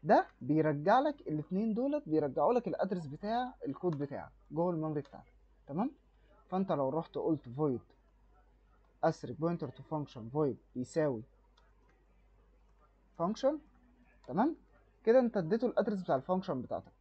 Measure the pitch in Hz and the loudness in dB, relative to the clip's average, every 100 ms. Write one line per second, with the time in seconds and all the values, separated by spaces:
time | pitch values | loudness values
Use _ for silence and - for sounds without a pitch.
0 | 151 254 381 - 123 151 156 143 156 240 | 6 6 6 -6 0 2 4 2 4 4
1 | 294 185 - 151 147 185 226 214 269 294 | 4 -2 -6 -6 -2 -2 0 0 0 -2
2 | 294 156 151 127 151 247 208 - 190 190 | 0 0 2 2 2 2 0 -2 -2 -2
3 | 156 151 202 233 247 247 - 131 180 147 | -6 -8 -4 -4 -4 -8 -10 -4 -2 -2
4 | 143 123 78 - _ 147 175 170 156 151 | -4 -6 -10 -18 _ -2 -2 0 -2 -4
5 | 139 - - _ _ _ - 143 254 - | -6 -16 -20 _ _ _ -8 -4 -4 -6
6 | _ _ _ - _ 185 190 156 135 147 | _ _ _ -20 _ -4 0 0 0 0
7 | 160 143 143 151 - 127 151 120 - _ | -4 -2 0 0 -2 -2 0 0 -6 _
8 | _ _ _ - _ _ _ _ _ _ | _ _ _ -20 _ _ _ _ _ _
9 | 160 160 127 135 165 170 143 - 135 156 | -2 -2 -8 -4 -2 -2 -6 -12 -8 -6
10 | 143 131 110 139 147 107 _ 123 127 165 | -6 -10 -6 0 0 -2 _ -10 -4 0
11 | 151 117 123 _ _ _ _ _ _ _ | 0 -2 -8 _ _ _ _ _ _ _
12 | _ _ _ _ _ _ _ _ _ _ | _ _ _ _ _ _ _ _ _ _
13 | _ - 170 220 262 302 - - - _ | _ -4 -4 0 0 0 -8 -20 -20 _
14 | - - - 143 262 320 - - _ _ | -20 -20 -6 0 0 0 -12 -20 _ _
15 | - 247 240 220 160 226 247 - 208 208 | 6 6 6 0 0 0 2 2 0 -2
16 | 180 139 131 185 185 135 117 90 - _ | 0 0 2 -2 0 -4 -4 -8 -10 _